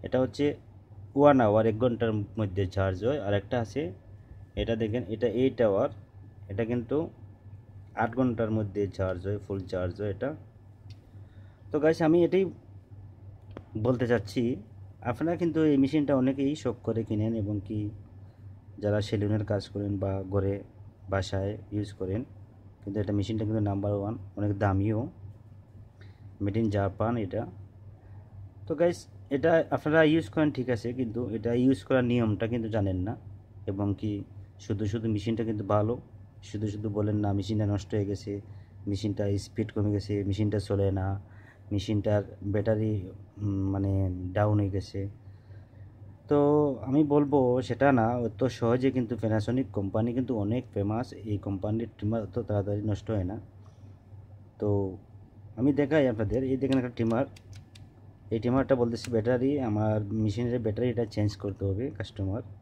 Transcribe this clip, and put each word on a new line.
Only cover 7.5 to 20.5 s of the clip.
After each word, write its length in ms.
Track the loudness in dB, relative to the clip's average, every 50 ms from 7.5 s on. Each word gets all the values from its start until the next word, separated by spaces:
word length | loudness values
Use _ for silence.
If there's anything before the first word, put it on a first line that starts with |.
| -20 -20 -20 -20 -20 -20 -20 -12 -2
আট 140 | -2 -2 0 2
ঘন্টার 340 | 0 0 0 2 0 0 0 0
মধ্যে 260 | -2 -2 -2 -2 -2 -2 -2 -2
charge 240 | -2 -2 -2 -2 -4 -4
হয়, 140 | -4 -6 -6 -4
full 140 | -6 -6 -6 -6 -4
charge 220 | -4 -4 -2 -4 -4 -4
হয় 100 | -6 -6 -4
এটা। 160 | -4 -4 -6 -6 -8 -14 -20 -20 -20 -20 -20 -20 -20 -20 -20 -20 -20 -20 -20 -20 -20 -20 -20 -20 -20 -20 -20 -20 -20 -14 -4
তো 60 | -2 2
guys, 160 | 4 4 4 4 4 4
আমি 100 | 6 6 6
এটাই 180 | 6 4 2 2 2 -2 -12 -18 -20 -20 -20 -20 -20 -20 -18 -18 -20 -20 -20 -20 -20 -20 -20 -20 -16 -16 -16 -16 -10 -6 -2 2
বলতে 200 | 2 2 2 2 2
চাচ্ছি, 320 | 2 2 0 -2 -2 0 0 0 0 -4 -8 -16 -20 -20 -20 -20 -18 -8 -4 -4
আপনারা 240 | -2 -2 0 -2 0 0
কিন্তু 180 | 0 0 2 4 4 6
এই 60 | 6 6
মেশিনটা 300 | 4 4 4 2 2 4 4 4
অনেকেই 300 | 4 2 2 2 0 0 0 0
শখ 140 | -2 -4 -4 -2 -4
করে 140 | -2 -2 -2 -2 -2
কিনেন, 240 | 0 0 0 0 0 -2
এবং 120 | -2 -2 -4 -4 -4
কি 120 | -4 -6 -4 -4 -6 -8 -12 -18 -20 -20 -20 -20 -20 -20 -20 -20 -20 -20 -20 -20 -20 -12 -4
যারা 160 | 0 0 2 2 0 0
সেলুনের 360 | 0 0 2 2 0 0 0 0
কাজ 120 | -2 -2 -2 -4
করেন 200 | -6 -6 -4 -2 -2 -2
বা 100 | -2 -2 -2 -2 -4 -2
ঘরে 220 | 0 0 2 0